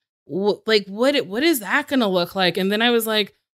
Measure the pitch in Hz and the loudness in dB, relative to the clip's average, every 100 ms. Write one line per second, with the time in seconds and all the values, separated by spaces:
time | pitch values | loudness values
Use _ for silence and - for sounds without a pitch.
0 | _ _ - 160 202 180 - 220 190 202 | _ _ -10 -4 -2 -2 0 0 0 -2
1 | 262 294 180 214 320 277 196 262 294 269 | 0 0 -2 0 0 0 0 -2 0 0
2 | 214 180 175 196 180 175 190 208 240 240 | 2 0 0 0 0 0 0 2 2 2
3 | 220 214 202 _ _ | 0 -2 -2 _ _